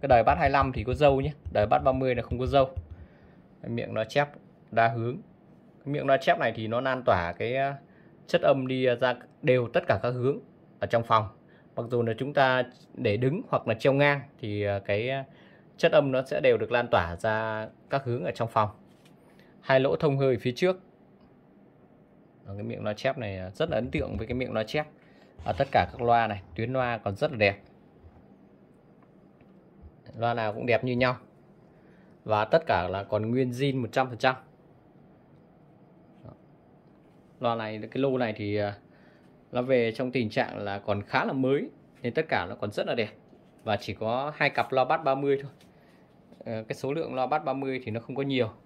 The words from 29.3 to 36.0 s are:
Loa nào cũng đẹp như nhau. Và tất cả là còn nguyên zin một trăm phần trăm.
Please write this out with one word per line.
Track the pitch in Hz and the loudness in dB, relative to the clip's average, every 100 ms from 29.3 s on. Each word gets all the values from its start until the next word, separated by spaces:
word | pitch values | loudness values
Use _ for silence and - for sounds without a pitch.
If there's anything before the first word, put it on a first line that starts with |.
| - - - - - - - - 113 | -20 -20 -20 -20 -20 -20 -20 -18 -4
Loa | 117 | -2
nào | 120 110 | 0 -2
cũng | 110 123 | -4 0
đẹp | 110 | 0
như | 127 | 0
nhau. | 123 127 123 - - - - - - - - - - | 0 0 0 -10 -20 -20 -20 -20 -20 -20 -20 -20 -18
Và | - 107 | -2 0
tất | 107 - - | 4 2 2
cả | 98 90 | 0 0
là | 95 | -4
còn | 101 107 110 | -2 -2 0
nguyên | 123 131 | 0 -2
zin | 123 139 135 | 0 -2 -2
một | 113 | -2
trăm | - 131 | -2 -2
phần | 117 | 0
trăm. | 135 - - _ - - _ - - - _ - - _ - - - - | 0 -2 -10 _ -20 -20 _ -20 -20 -20 _ -20 -20 _ -20 -20 -20 -20